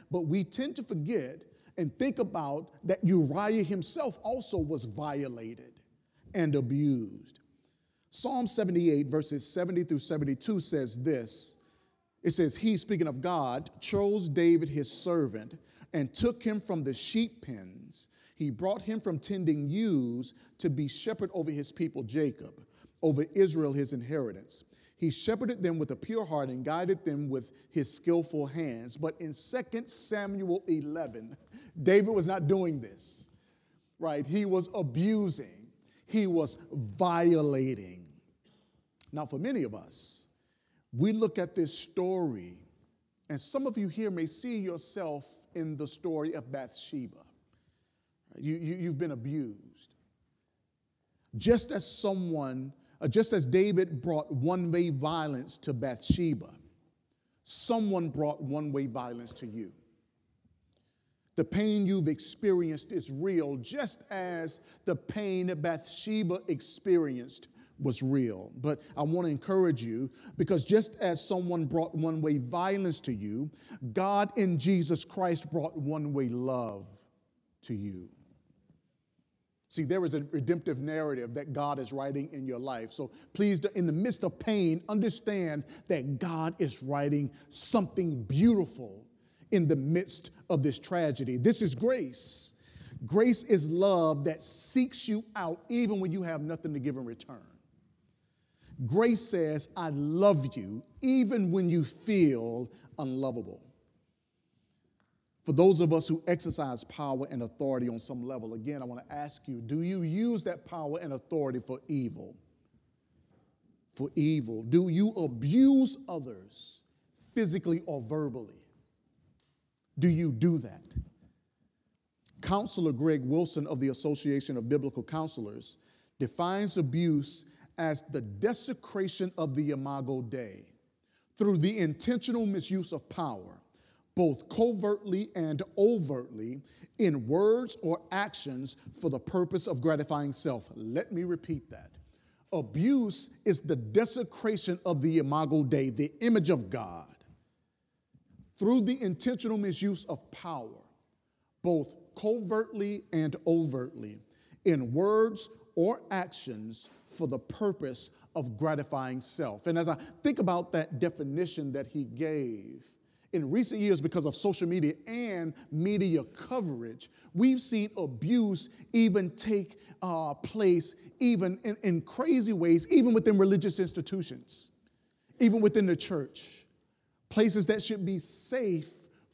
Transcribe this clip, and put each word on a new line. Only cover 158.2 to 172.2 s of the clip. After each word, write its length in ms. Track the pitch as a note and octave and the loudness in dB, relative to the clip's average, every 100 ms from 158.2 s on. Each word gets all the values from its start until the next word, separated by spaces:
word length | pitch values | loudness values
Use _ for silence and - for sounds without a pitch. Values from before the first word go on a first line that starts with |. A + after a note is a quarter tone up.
| - | -8
of 220 | E3 B2 G#2+ | -6 -6 -2
gratifying 640 | D#3 D3+ C#3 C#3 C3 B2+ | 0 0 -2 -4 -4 -6
self. 480 | - - C#3 G#2 F3 | -6 -4 -4 -4 0
And 100 | E3 | 0
as 100 | E3 | 0
I 60 | D#3+ - - | -2 -6 -2
think 160 | - C4+ | 0 2
about 320 | F#3 F3 - | 2 2 0
that 260 | E3+ D#3 C3 | -2 -2 0
definition 760 | E3+ E3+ C#3 D3 F3 - C#3+ | -2 -2 -4 -2 -2 -4 -4
that 140 | C3+ C3+ | -4 -4
he 180 | D3+ | -6
gave, 800 | B2 A#2+ D#3+ D#3 B2+ G#2+ G#2 C2 - _ _ _ _ | -6 -4 -2 -2 -4 -6 -10 -18 -20 _ _ _ _
in 160 | F3 C#3 | -2 2
recent 300 | G3 A#3 G#3+ | 2 2 2
years, 200 | G#3 F3 | 4 4
because 240 | D3+ F3+ | 2 0
of 100 | D3 | 0
social 320 | - G3+ F#3 E3+ | 0 0 0 0
media 280 | F3+ D3+ D#3 - | 2 2 0 -8
and 460 | A#3 A#3+ F#3 E3 D3+ - | -6 -4 -4 -6 -8 -6
media 540 | D3+ F#3 G#3 F#3+ D#3+ | 0 2 2 4 2
coverage, 840 | - - - B3+ F3+ B2+ A#2 A#2+ - _ - | 0 -10 -6 -4 -2 -6 -8 -12 -18 _ -8
we've 260 | E3+ B3+ B3+ | 2 4 4
seen 300 | - A3 G#3 G#3+ | 0 -2 -2 -4
abuse 720 | D#3 A#2 D3+ A#3+ G#3+ F3+ - - - | -6 -4 2 2 4 0 -6 -14 0
even 360 | A#3 A3+ G3 F#3 - | 6 6 6 0 -2
take, 440 | A3 G#3 F3+ - - - | 0 0 0 -10 -20 -8
uh, 320 | F#3 E3 D#3 | -4 -2 -2
place 600 | C#3+ - G#3+ G3 F3 D#3+ - - - | -6 -8 2 4 4 2 -8 -16 0
even 380 | B3 A3+ F#3 F#3 | 4 4 2 -2
in, 120 | A3+ G#3+ | -4 0
in 180 | G3+ E3+ | 2 2
crazy 540 | - - | 0 -2